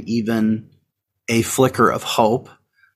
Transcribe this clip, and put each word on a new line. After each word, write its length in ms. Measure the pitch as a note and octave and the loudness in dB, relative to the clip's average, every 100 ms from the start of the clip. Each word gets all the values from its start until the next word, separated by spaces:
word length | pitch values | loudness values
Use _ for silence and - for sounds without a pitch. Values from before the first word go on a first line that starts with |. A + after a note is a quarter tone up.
| - | -2
even 600 | A#2 G#2+ A2+ A2 A2 - _ _ _ _ _ - | -4 -2 0 0 -2 -6 _ _ _ _ _ -2
a 140 | A#2 | -2
flicker 480 | A2 - B2+ - A2 | 0 2 0 4 2
of 120 | B1+ | 0
hope, 460 | - - A2 C3 - - _ _ _ | -4 0 0 0 -6 -20 _ _ _